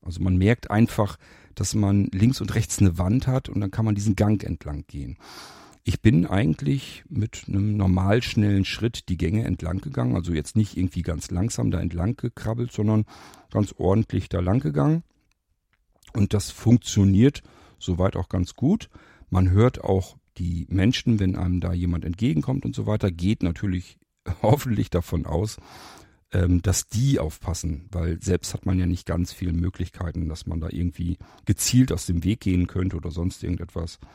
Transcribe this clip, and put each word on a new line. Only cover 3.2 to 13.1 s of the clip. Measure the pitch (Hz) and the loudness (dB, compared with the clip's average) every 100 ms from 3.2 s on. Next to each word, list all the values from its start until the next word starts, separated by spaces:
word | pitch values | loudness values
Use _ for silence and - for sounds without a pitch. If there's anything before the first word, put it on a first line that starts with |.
| 131 | 0
hat | 131 - | -2 -2
und | 104 | -4
dann | 98 | -4
kann | - | -2
man | 110 | 0
diesen | 101 107 98 | 0 0 2
Gang | 104 104 | 2 2
entlang | - 80 - 73 - | -2 -8 -6 -10 -10
gehen. | 71 67 85 - - - - - - | -10 -10 -12 -18 -20 -20 -20 -20 -8
Ich | - - | -6 2
bin | 113 156 175 | 4 4 4
eigentlich | 98 151 151 143 139 - - - | 2 0 0 -2 -2 -4 -16 -8
mit | - 107 - - | -4 -4 -6 -6
einem | 101 104 104 | -2 0 2
normal | 95 90 92 117 | 2 4 4 2
schnellen | - 117 101 98 | 2 2 2 2
Schritt | 95 - 117 - - | 0 -2 -4 -4 -6
die | 82 | -2
Gänge | 85 107 | 0 0
entlang | - 90 85 92 | 0 -2 -4 -4
gegangen, | 147 123 123 110 | -4 -2 0 0
also | 87 | -2
jetzt | 78 73 107 | -4 -2 0
nicht | 104 - | 0 0
irgendwie | 92 87 | -2 -2
ganz | 85 80 - | -4 -6 -4
langsam | 90 107 - 117 | -2 -2 -2 -2
da | 87 | 0
entlang | 85 85 95 120 | -2 -2 -2 -2
gekrabbelt, | 123 - 110 120 120 | -6 -6 -6 -4 -4
sondern | - 107 107 104 | -2 2 2 0